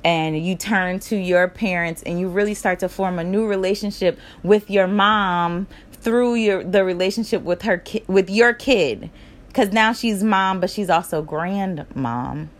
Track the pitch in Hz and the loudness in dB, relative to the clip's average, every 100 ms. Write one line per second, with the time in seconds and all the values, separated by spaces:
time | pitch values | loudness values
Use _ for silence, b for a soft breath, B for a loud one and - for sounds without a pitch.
0 | 165 170 160 156 175 180 - 208 180 185 | 2 2 0 -2 -4 -4 -2 -2 0 -6
1 | - 214 180 175 180 - 220 175 170 165 | -4 -4 2 2 2 -2 -2 -2 -4 -6
2 | - 175 185 185 208 208 202 180 185 - | -6 -4 -2 0 -2 -2 -2 -2 -4 -2
3 | 190 175 170 202 220 196 185 202 208 - | -4 -2 -2 -2 0 0 0 -2 -4 -2
4 | 185 - B B 170 208 208 196 185 202 | -2 -2 B B 2 2 4 2 2 4
5 | 202 214 196 175 170 175 196 B B - | 4 4 2 0 0 -2 -8 B B -6
6 | 233 233 247 240 214 190 170 196 185 175 | 0 2 2 2 2 0 2 2 2 0
7 | 185 214 220 190 165 175 226 180 - 214 | 0 -2 -2 -2 -2 -2 0 -2 -2 -8
8 | - 190 185 202 240 233 - 233 147 104 | 2 2 2 4 4 2 2 2 2 -2
9 | - B B B B - 208 214 220 233 | -10 B B B B 0 2 4 2 2
10 | 233 202 214 190 190 190 180 - 185 170 | -2 0 2 2 2 0 -2 -2 0 0
11 | 175 160 156 156 175 196 190 160 135 - | 0 -6 -4 -6 -4 -2 -4 -6 -8 -6
12 | 123 120 131 139 156 | -4 -4 -6 -8 -10